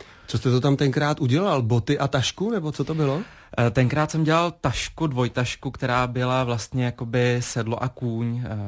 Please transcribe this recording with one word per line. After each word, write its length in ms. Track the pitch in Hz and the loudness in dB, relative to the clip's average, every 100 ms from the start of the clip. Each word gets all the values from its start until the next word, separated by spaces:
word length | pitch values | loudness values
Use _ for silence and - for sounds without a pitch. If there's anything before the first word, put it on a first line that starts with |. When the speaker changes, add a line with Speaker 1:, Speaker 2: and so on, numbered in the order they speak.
| - - - | -12 -20 -6
Speaker 1:
Co 100 | 117 | -2
jste 140 | 131 | 2
to 100 | 123 | 2
tam 140 | 143 143 | 4 2
tenkrát 440 | 143 139 147 151 | 2 2 0 0
udělal? 420 | 123 135 202 143 | 2 2 2 2
Boty 380 | 117 117 - 143 | 2 2 2 0
a 80 | 139 | 0
tašku, 440 | 139 123 - 202 | 0 -2 -2 -2
nebo 200 | 220 151 | -2 -2
co 120 | - | -4
to 100 | 143 160 | -4 0
bylo? 260 | 143 143 220 - - - | 0 0 -4 -14 -10 0
Speaker 2:
Eh, 140 | 120 | 2
tenkrát 400 | - 123 147 151 | 4 2 2 0
jsem 120 | 160 | 2
dělal 280 | 156 160 170 | 2 4 2
tašku, 560 | 160 135 - - - 160 | -2 -4 -2 -6 -4 -2
dvojtašku, 640 | 123 123 127 123 - 139 | 0 -2 0 -4 -4 -8
která 360 | - 127 123 123 | -6 0 0 0
byla 360 | 120 127 131 | 0 0 0
vlastně 420 | 123 117 - 131 123 | 0 -2 -4 -2 -2
jakoby 520 | 120 117 123 123 123 | -2 -4 0 2 2
sedlo 440 | 123 - 110 117 | -2 -4 -4 -4
a 40 | 131 | -4
kůň, 480 | - 120 113 117 120 120 | -4 -4 -2 -2 -4 -4
eh, 40 | 107 | -6